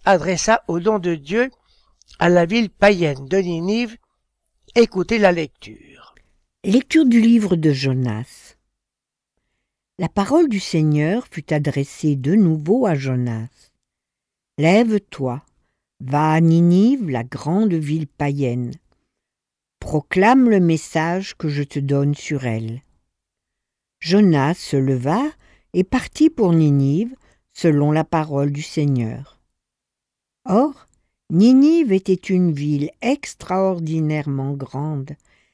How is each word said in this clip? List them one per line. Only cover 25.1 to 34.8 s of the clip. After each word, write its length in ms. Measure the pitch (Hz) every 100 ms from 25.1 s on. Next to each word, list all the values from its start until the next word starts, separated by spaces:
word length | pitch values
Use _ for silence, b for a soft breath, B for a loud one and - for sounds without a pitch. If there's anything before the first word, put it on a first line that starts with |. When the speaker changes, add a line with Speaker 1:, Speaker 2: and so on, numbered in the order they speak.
| 196 294 - _ _ _
Speaker 2:
et 80 | 180
partit 480 | 185 254 - - 311
pour 220 | 277 190
Ninive, 640 | 165 151 139 139 151 233 269 _ _ _
selon 380 | - 170 147 147
la 140 | 156
parole 480 | 156 160 156 139 143
du 100 | 143
Seigneur. 800 | - - 143 131 113 120 135 _ _ _ _ _ _ _ _ _ _ _
Or, 420 | 247 196 294 - _ _ _ _ -
Ninive 600 | 165 233 262 294 339 262
était 220 | 190 190
une 380 | 185 - 185 180
ville 380 | 143 147 143 147 -
extraordinairement 1500 | 233 285 - - - 190 190 175 160 160 151 151 147 139 135
grande. 640 | 139 135 131